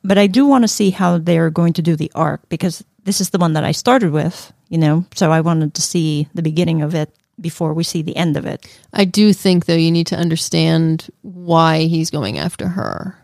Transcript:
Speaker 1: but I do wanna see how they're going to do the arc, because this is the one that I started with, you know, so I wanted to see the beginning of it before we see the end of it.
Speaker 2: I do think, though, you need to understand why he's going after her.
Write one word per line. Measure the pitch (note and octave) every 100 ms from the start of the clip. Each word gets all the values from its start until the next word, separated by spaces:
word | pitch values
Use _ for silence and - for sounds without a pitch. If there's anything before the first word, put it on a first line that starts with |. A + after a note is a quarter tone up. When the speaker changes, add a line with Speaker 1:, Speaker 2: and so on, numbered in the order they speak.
Speaker 1:
but | G3 G3
I | G3
do | A3+ C#4
wanna | C4 A3
see | - G3
how | F#3 F3+ F3
they're | E3 E3 E3
going | D#3+ E3+
to | E3
do | E3 D#3
the | D3+
arc, | - D#3+ C3 -
because | E3 F#3 - - _ G3
this | G3
is | F#3
the | F#3+
one | E3+
that | D#3
I | -
started | D#3 - B3+ F3+
with, | D3+ D3 - - _ -
you | E3
know, | D#3 D#3+ F3+ -
so | E3+
I | D#3+
wanted | D#3+ D#3+ D3+ -
to |
see | - F3+ D#3+ D3 D3+ E3+
the |
beginning | D#3 D#3 E3+ D#3+
of | D3
it | E3 D#3 _ _ -
before | E3 - D#3+
we | D#3
see | E3 E3+
the | D#3+ -
end | E3+ D3
of | -
it. | - - - _
Speaker 2:
I | G#3 F#3+
do | G#3 G#3+
think, | F#3+ G3 F3+ E3
though, |
you | E3 E3
need | E3+ E3+
to | E3+
understand | E3+ E3 - E3 D#3+ D#3+ E3 D#3+ - -
why | - F3+ F3 E3 D#3+ D#3+ D#3+
he's | E3 D#3+
going | D3+ G#2 C#2+
after | A#2 - F#3
her. | F3+ - - F#3+ -